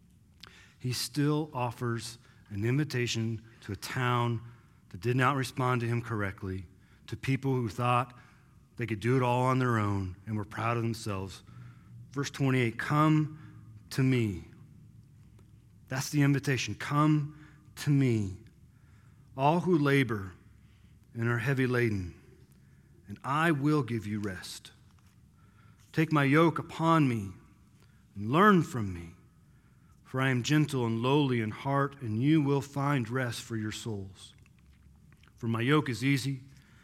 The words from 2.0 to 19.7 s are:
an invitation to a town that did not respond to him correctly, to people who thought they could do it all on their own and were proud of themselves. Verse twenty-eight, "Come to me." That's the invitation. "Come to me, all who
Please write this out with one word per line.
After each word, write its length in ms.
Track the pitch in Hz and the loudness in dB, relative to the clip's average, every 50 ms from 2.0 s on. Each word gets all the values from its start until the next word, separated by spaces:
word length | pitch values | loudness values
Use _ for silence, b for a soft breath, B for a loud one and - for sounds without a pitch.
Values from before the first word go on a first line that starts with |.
| 110 - - b b b b b b - | -6 -10 -14 b b b b b b -10
an 140 | 104 101 104 | -6 -2 0
invitation 760 | 120 127 143 151 147 - 123 120 117 - 117 113 113 113 110 B B B B | 0 0 0 0 0 -2 -2 -2 -2 -2 -2 -2 -4 -4 -8 B B B B
to 100 | - - | -12 -10
a 40 | 101 | -10
town 640 | - - - - 127 127 123 123 123 120 120 120 110 B B B B B B B B B - | -10 -8 -8 -4 -2 0 2 2 2 2 0 -2 -4 B B B B B B B B B -18
that 100 | - 90 | -14 -6
did 160 | 87 117 123 | -2 0 2
not 200 | 131 131 127 143 | 4 4 4 4
respond 440 | 135 131 120 - - 127 123 127 120 | 2 -2 -4 -4 -2 0 0 0 0
to 40 | 120 | 0
him 160 | 117 120 117 | -2 -2 -2
correctly, 640 | 113 117 117 107 101 98 95 - - 95 92 95 90 - b b b b b b b | -4 -4 -4 -4 -4 -4 -6 -6 -8 -8 -6 -8 -10 -14 b b b b b b b
to 100 | - - | -14 -12
people 380 | - - - 135 127 - 139 131 | -6 -2 -2 -2 0 0 -2 -2
who 140 | 123 120 110 | -2 -2 -4
thought 500 | - - 123 123 123 120 127 - b b b b b b b b b b b b _ - | -4 -2 0 2 2 2 0 -2 b b b b b b b b b b b b _ -8
they 80 | 117 | -6
could 140 | 113 120 101 | -4 -4 -2
do 160 | 90 117 127 | 0 2 2
it 60 | 135 | 4
all 220 | 127 123 123 127 127 | 4 2 2 2 2
on 160 | 127 131 131 | 2 2 2
their 180 | 127 123 117 110 | 2 2 2 2
own 380 | 107 104 101 98 95 95 92 - - | 2 0 0 -2 -2 -4 -8 -10 -8
and 100 | 110 110 | -6 -6
were 80 | 107 101 | -6 -6
proud 320 | 92 - 110 110 113 120 | -8 -8 -4 -2 -2 -2
of 60 | 117 | -2
themselves. 640 | 113 113 113 110 - 110 101 95 98 92 - - B B B B B B B B B B B B - - | -2 -4 -4 -6 -6 -6 -6 -6 -8 -10 -12 -16 B B B B B B B B B B B B -20 -10
Verse 180 | - 139 143 - | -8 -6 -6 -6
twenty-eight, 480 | - - 143 135 127 127 123 113 110 - | -4 -2 0 2 2 2 2 0 -2 -4
"Come 600 | - - 147 151 151 156 156 151 156 147 B B B B B B B B B - - - | -4 0 2 4 4 6 4 4 2 0 B B B B B B B B B -20 -18 -6
to 120 | - - | -2 0
me." 420 | 131 131 131 123 113 107 92 82 82 - - - - - - - - - - - - - - - - - - - - - - - - - - - - - | 2 2 2 2 2 0 -2 -6 -10 -14 -20 -20 -20 -20 -20 -20 -20 -20 -20 -20 -20 -20 -20 -20 -20 -20 -20 -20 -20 -20 -20 -20 -20 -20 -20 -20 -14 -8
That's 220 | 135 131 - - | -8 -6 -6 -2
the 100 | - 147 | 2 4
invitation. 540 | 143 139 143 135 131 147 135 117 - - 101 | 4 4 4 2 0 0 -2 -2 -2 -4 -8
"Come 600 | - - - 143 147 151 156 156 151 143 147 B B B B B B B B - | -8 -6 -2 2 4 4 4 4 2 2 -2 B B B B B B B B -16
to 140 | - - 151 | -6 -2 2
me, 460 | 147 139 135 127 117 110 104 95 92 - - - - - - b b b b b b b b b b b b b - | 2 4 4 4 2 0 0 -4 -6 -10 -16 -20 -20 -20 -20 b b b b b b b b b b b b b -4
all 260 | - 135 143 160 180 | 0 2 4 4 2
who 180 | 170 180 | 2 2